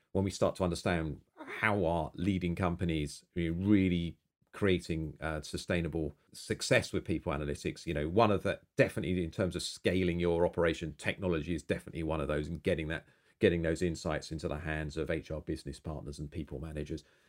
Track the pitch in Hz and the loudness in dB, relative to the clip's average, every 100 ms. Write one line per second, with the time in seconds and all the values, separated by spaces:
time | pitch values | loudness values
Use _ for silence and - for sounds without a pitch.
0 | _ 95 98 - 98 - 92 85 - 85 | _ 0 0 2 0 2 0 0 0 0
1 | 80 71 - - 294 - 110 104 82 82 | 0 -6 -12 -16 -12 0 2 4 2 2
2 | 78 - 92 92 87 85 90 85 87 78 | -2 -2 0 2 0 2 0 2 0 0
3 | 73 - _ 87 85 85 98 101 95 87 | -2 -6 _ -4 -2 0 6 6 6 4
4 | 82 - _ _ _ - 101 90 - 80 | 0 -8 _ _ _ 0 2 2 2 -2
5 | 78 71 80 78 - 90 - 87 82 82 | -4 -6 -6 -4 -6 -6 -2 0 0 -2
6 | 73 - _ - - - - 123 - 95 | -4 -6 _ -10 -6 -4 4 4 4 -2
7 | - 80 85 73 73 73 - - 82 73 | -2 -2 -2 -2 -2 -4 -6 -6 -4 -2
8 | 76 98 110 98 98 - _ - 127 110 | 2 4 4 4 0 -4 _ 2 2 2
9 | 85 90 80 - 92 87 - - 98 92 | 0 0 0 0 0 0 -6 -2 0 2
10 | 90 85 87 82 87 - 85 82 80 - | 2 2 4 4 4 4 2 2 -4 -6
11 | 104 - 92 82 80 80 - 85 - 82 | -4 -2 0 0 0 -4 -2 -4 -4 -6
12 | 80 80 71 76 76 80 95 82 78 80 | -2 -2 -2 -2 -2 -2 0 0 0 -6
13 | - _ _ - 101 85 80 80 90 80 | -8 _ _ 2 4 4 0 0 0 -2
14 | 82 76 - 80 - 76 80 78 76 78 | -2 -4 -4 -6 -4 -4 -4 -4 -4 -4
15 | 76 82 - 76 80 78 71 69 - 73 | -2 -2 -4 -6 -4 -6 -6 -10 -8 -8
16 | - 71 73 92 73 69 80 76 73 78 | -8 -10 -8 -8 -8 -8 -8 -8 -6 -8
17 | - _ | -10 _